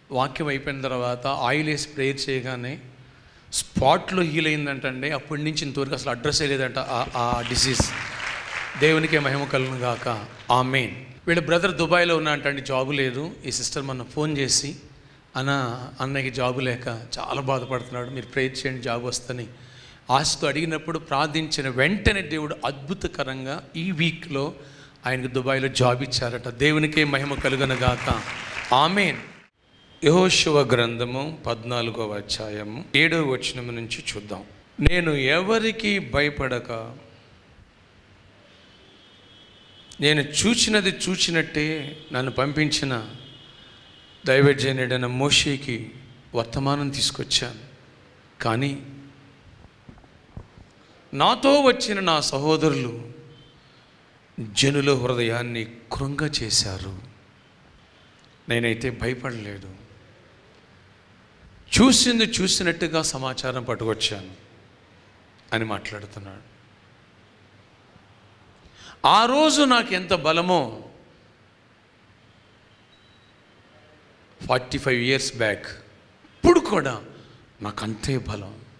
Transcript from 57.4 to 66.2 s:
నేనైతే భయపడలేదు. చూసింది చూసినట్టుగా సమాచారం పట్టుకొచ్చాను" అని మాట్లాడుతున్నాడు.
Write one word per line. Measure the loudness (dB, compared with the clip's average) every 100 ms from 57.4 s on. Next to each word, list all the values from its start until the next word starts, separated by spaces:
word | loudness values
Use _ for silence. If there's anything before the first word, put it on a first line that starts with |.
| _ _ -20 -20 -20 _ -20 -20 -20 _ -2
నేనైతే | 0 2 0 -4
భయపడలేదు. | -4 -4 -4 -6 -8 -10 -12 -14 -18 -20 -20 -20 -20 -20 -20 -20 -20 -20 -20 -20 _ _ _ _ _ -20 -20 0 6
చూసింది | 8 8 4 4
చూసినట్టుగా | 2 2 0 2 0 0 -2 -2
సమాచారం | -2 -4 -6 -4 -4 -4
పట్టుకొచ్చాను" | -4 -2 -2 0 -2 -4 -10 -18 -20 -20 -20 -20 -20 -20 -20 -20 -20 -20 -6
అని | -4 -4
మాట్లాడుతున్నాడు. | -6 -8 -12 -14 -14